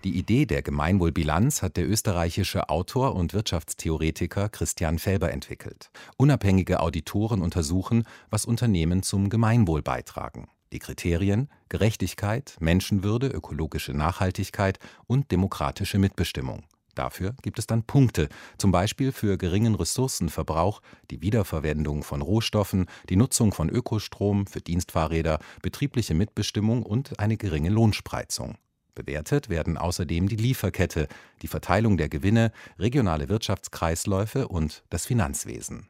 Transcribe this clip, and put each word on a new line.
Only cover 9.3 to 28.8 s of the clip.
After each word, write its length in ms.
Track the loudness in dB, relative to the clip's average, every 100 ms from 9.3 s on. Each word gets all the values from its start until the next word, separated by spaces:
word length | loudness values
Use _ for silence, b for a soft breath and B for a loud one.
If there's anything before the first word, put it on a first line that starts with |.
Gemeinwohl 500 | 2 4 6 4 2
beitragen. 680 | 0 -4 -6 -10 -10 -12 -18 _ _
Die 80 | -12
Kriterien: 680 | -10 -4 0 2 2 2 0 b b
Gerechtigkeit, 880 | 0 0 0 -4 -4 -4 -4 -8 -2
Menschenwürde, 720 | 4 4 4 0 0 0 -2
ökologische 680 | -4 -8 -6 -4 -4 -4
Nachhaltigkeit 840 | 0 0 2 -2 -2 -6 0 -2 -2 B B _
und 240 | -2 2
demokratische 720 | 2 2 0 -4 -2 -2 2
Mitbestimmung. 640 | 2 2 -2 -2 -6 -8 -14 _ _ -6
Dafür 400 | -6 -4 -8 -6
gibt 180 | -8 -8
es 80 | -2
dann 160 | -2
Punkte, 440 | 2 4 4 4 -2 B B B
zum 140 | 2
Beispiel 400 | 4 2 0 -4
für 260 | 0 0 0
geringen 380 | 0 2 2 2
Ressourcenverbrauch, 1040 | 0 -2 -2 -2 -4 -4 -2 0 0 -2 B B _
die 100 | -4
Wiederverwendung 800 | 0 0 0 -2 -2 0 -2 -2
von 200 | -4 -6
Rohstoffen, 640 | 0 0 0 0 0 0 -2 B 0
die 60 |
Nutzung 380 | 2 4 4 2
von 160 | 2 0
Ökostrom 800 | -2 -2 -4 -6 -2 0 0 -2
für 120 | -8
Dienstfahrräder, 800 | -4 -4 0 0 0 0 0 -2 B B
betriebliche 520 | -10 -4 -4 -2 0
Mitbestimmung 680 | 0 0 -2 -4 0 0 0
und 380 | 0 -4 -4 -4
eine 160 | -2 0
geringe 340 | -2 0 2
Lohnspreizung. 840 | 6 4 4 -6 -8 -8 -8 -8 -12 _ _